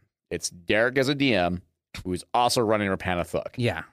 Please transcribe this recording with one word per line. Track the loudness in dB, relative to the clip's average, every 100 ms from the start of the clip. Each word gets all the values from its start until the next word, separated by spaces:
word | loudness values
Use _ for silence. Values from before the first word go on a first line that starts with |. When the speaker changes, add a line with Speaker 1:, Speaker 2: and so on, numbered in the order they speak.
| _ _ -10
Speaker 1:
It's | -8 -8
Derek | -8 -2 2 2 2
as | 0
a |
D | 2 2 2
M | 2 -2 -8 _ _ -12
who's | -6 -6 -2
also | 2 2 2
running | 2 2 2
Rapana | -2 -2 -2 -2
Thuk. | -4 -4 -4
Speaker 2:
Yeah. | -4 -4 -8